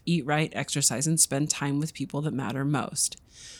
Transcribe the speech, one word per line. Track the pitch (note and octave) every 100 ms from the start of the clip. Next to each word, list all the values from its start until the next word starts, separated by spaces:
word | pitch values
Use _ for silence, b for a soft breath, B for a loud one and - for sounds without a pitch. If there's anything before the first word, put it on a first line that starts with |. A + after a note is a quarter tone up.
| -
eat | E3+ C3
right, | D3+ D#3+ A#2
exercise, | C#3+ D3 - A#2+ D#3
and | D#3+
spend | - C#3 D3+
time | - C#3+ C#3+
with | D#3 -
people | C3+ C#3+
that | D3+
matter | B2+ B2 C3+
most. | C#3 C#3+ - - - - B B B